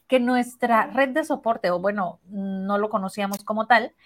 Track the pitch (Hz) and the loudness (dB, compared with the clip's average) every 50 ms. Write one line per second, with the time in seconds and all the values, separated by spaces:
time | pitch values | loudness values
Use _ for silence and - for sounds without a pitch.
0 | _ - 262 254 240 247 254 247 240 247 - - - 226 233 220 208 196 - 247 | _ 0 0 2 2 2 2 0 0 -2 -4 -2 0 2 4 4 2 2 2 0
1 | 277 262 254 311 311 - 294 - - 226 233 226 - 180 180 175 180 202 208 208 | 0 2 2 -2 -2 -2 -2 -2 -2 -2 -2 0 0 0 0 0 0 -2 -2 -2
2 | 185 170 170 - _ 180 208 202 196 196 196 190 190 196 202 202 208 214 214 208 | -4 -4 -6 -10 _ -14 -10 -8 -6 -6 -6 -6 -4 -2 0 0 0 0 -2 -2
3 | 185 190 - 214 202 196 202 208 - - 214 220 220 - 247 220 226 302 - _ | -4 -4 -4 -4 -4 -4 -4 -6 -6 -4 -4 -2 2 4 4 4 2 0 -8 _
4 | _ | _